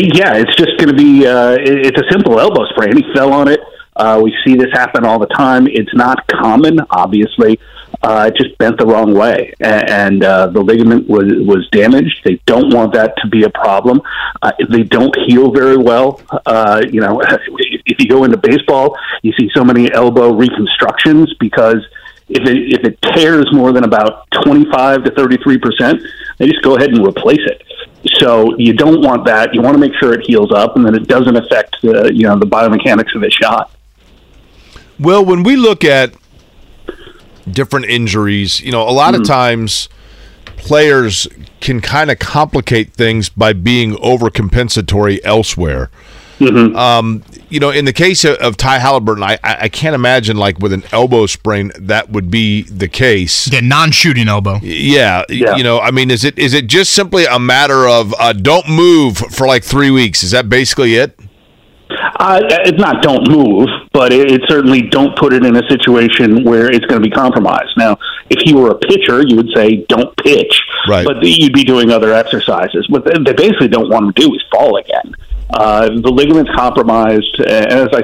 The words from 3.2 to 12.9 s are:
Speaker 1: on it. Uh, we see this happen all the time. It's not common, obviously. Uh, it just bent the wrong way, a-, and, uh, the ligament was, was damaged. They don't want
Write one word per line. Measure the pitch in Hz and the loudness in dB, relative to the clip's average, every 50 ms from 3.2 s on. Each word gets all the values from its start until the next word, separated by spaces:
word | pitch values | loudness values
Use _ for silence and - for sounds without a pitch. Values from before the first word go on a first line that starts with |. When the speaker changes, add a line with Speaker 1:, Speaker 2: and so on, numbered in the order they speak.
| 135 139 | 0 2
Speaker 1:
on | 139 143 139 139 | 2 2 2 2
it. | 151 147 - - - - - _ _ | 0 0 -2 -8 -20 -20 -20 _ _
Uh, | - 107 110 110 110 | -2 0 0 2 2
we | 110 110 110 - - | 2 0 -2 -2 0
see | 135 131 | 2 2
this | 123 127 123 - | 2 2 0 0
happen | 131 123 120 - 127 117 | -2 -2 -2 -2 -2 0
all | 113 113 113 | 0 0 0
the | 104 - | -2 -2
time. | - - 139 131 127 127 127 143 | -2 -2 0 0 2 2 2 2
It's | 139 117 107 - - | 0 -2 -4 -2 -2
not | 123 120 123 127 123 - - | -2 0 0 -2 -2 -4 -6
common, | - - 117 113 110 127 160 156 165 160 147 - | -4 -2 -2 0 2 2 2 2 2 0 -2 -2
obviously. | 92 90 87 92 101 104 107 107 - - 117 107 110 - - - - - - - - - | -2 -2 -2 0 0 -2 -2 -2 0 0 0 0 0 -2 -6 -12 -20 -20 -20 -20 -10 -6
Uh, | - 113 110 110 107 110 110 | -4 -2 0 0 0 0 0
it | |
just | 147 131 127 - - | 0 -2 -4 -2 -2
bent | 113 113 117 110 | -2 -2 0 0
the | 113 | 0
wrong | 110 110 107 113 107 101 | 2 2 2 2 2 2
way, | 98 107 117 104 - - - - - | 2 2 2 0 -2 -4 -6 -8 -6
a-, | 113 | -2
and, | 110 107 107 - - 107 101 101 98 98 98 95 | -2 0 0 0 0 -2 0 0 0 0 2 2
uh, | 95 95 92 92 92 | 2 2 2 2 0
the | 90 107 | 0 0
ligament | 98 98 113 117 117 113 117 113 - - | 0 2 2 2 4 4 2 2 0 0
was, | 104 104 98 98 - - - | 0 2 2 2 0 0 2
was | 101 101 92 - - | 2 0 0 0 0
damaged. | - 104 101 117 127 135 - 160 - - - | 0 2 2 4 2 2 0 -2 -4 -4 -2
They | 95 92 - - - | -2 -2 -2 0 0
don't | 117 120 139 139 123 | 0 2 2 2 2
want | 117 110 104 | 2 0 0